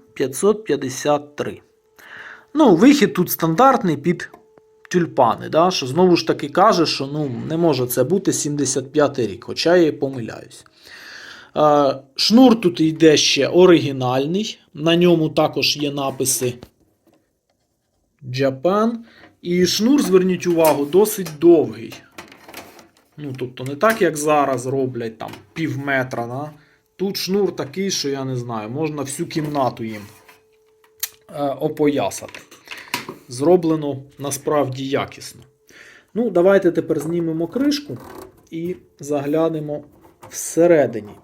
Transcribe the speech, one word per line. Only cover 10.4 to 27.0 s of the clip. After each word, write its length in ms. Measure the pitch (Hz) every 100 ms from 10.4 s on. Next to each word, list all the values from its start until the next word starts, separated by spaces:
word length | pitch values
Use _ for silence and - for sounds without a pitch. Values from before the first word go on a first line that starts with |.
| - - _ _ - - - - - - - -
Е, 380 | 151 147 139 - - -
шнур 460 | - 220 262 226
тут 180 | 180 -
йде 380 | 160 156 160 147
ще 300 | - - 127
оригінальний, 1120 | 175 180 165 135 135 127 131 143 185 214 - _
на 220 | 156 160 170
ньому 340 | 175 165 156
також 480 | 156 156 147 123 147
є 140 | 147
написи 640 | 143 135 135 131 - 123 123 - _ _ _ _ _ _ _ _ _ _ _ _ _ _ _
Japan. 680 | 131 127 135 131 170 208 226 233 - - - _
І 240 | 175 175 175
шнур, 360 | - 220 285
зверніть 460 | 180 185 185 180 175
увагу, 380 | 165 160 139 143
досить 440 | 175 208 - 170 151
довгий. 540 | 170 165 131 110 110 - _ - - - - - - - _ _ _ -
Ну, 160 | 147 131
тобто 240 | 127 -
не 120 | 131 143
так, 260 | 214 220
як 160 | 175 151
зараз 480 | 151 151 139 127 127
роблять 520 | 135 131 120 117 -
там 120 | - - -
пів 240 | - 156 127
метра, 500 | 139 135 127 123 117
да? 240 | 127 151 151 _ _ _
Тут 220 | _